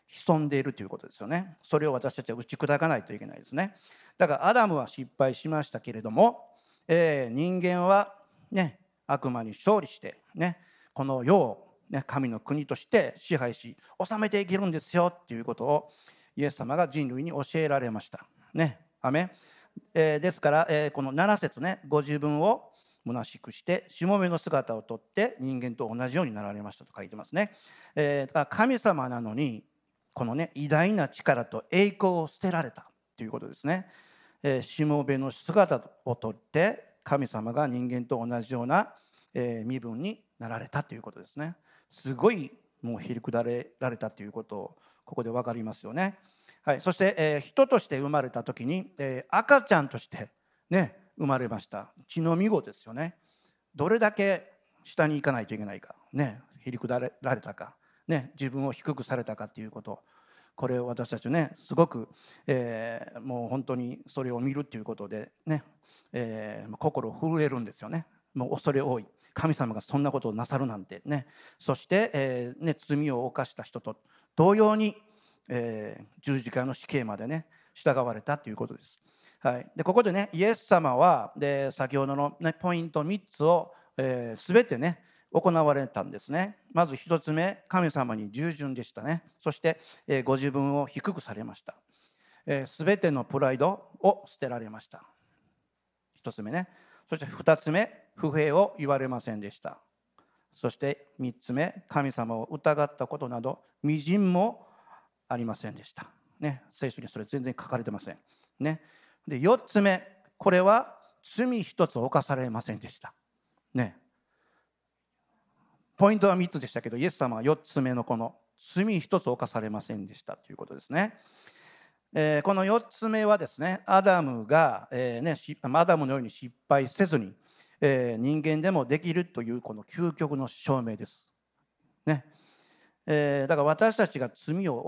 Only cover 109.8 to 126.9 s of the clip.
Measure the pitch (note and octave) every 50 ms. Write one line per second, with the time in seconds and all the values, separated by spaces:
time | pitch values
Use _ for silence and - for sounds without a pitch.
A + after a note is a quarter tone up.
109.8 | G3+ G3+ F#3 F3+ - - _ _ _ _ _ - - G3 F3+ F3+ F#3 G3 G#3+ A3+
110.8 | - - - - _ _ _ _ _ - - - A#3+ B3+ B3 A3+ F#3 - - -
111.8 | F3 - - A#2+ A#2 C3+ - D3 C#3 - C#3+ B2+ B2+ B2 A2 A#2 - - A2 G2+
112.8 | - - - - - - - _ _ _ _ _ _ _ _ _ _ _ - C3
113.8 | A#2+ G2 - _ _ _ _ _ _ _ _ _ _ _ _ _ _ _ _ _
114.8 | _ _ _ _ _ _ _ _ _ _ _ _ _ _ _ _ _ _ _ _
115.8 | _ _ _ - G3+ G3+ A3 G#3 F#3 G3+ F3+ F#3 F3+ F3 - D3+ B2 A2+ - A#2+
116.8 | - A#2 A2 A#2+ D3 F3+ - - C#3+ B2 A#2 A2 A2+ C#3 D#3 D3 - - - D3
117.8 | C3 B2+ B2+ B2 A2+ - B2 A2+ A2+ A#2 - _ _ _ _ _ - - - F3+
118.8 | G3 A3 G#3+ E3+ - - - F3 - - B2 - - A2+ - A#2 A2 G#2+ G#2 G#2
119.8 | - - A2 G#2 F#2+ F#2+ G2+ - - - G2 - _ - G2+ - - - - C#2
120.8 | - - C3+ E3 G3 A3 - - _ _ _ _ - - _ - - - - -
121.8 | _ _ _ _ _ _ - D#3 D#3 D3+ D3+ D3 C#3+ G3 G3 F#3+ F#3+ F#3+ G#3+ A#3
122.8 | A3+ - - - A3 A3+ G#3+ A3 G#3+ G#3 G#3+ G3 D#3+ - - - D3+ F3 F#3 -
123.8 | - - F#3+ F#3+ F#3+ G3+ F#3 F3+ D#3+ C3+ B2+ A#2 A2 G#2 C#3+ D#3+ E3 C#3 A2+ F#2
124.8 | - - C3+ B2 B2+ B2 A#2+ A#2 C#3 E3+ D3+ - - - D3+ _ - B2+ C3 D#3+
125.8 | F3 F3 E3+ D#3+ D3 C3 C3+ C#3 B2 A2 - - - B2 - _ _ - C#3+ C#3
126.8 | C3+ B2+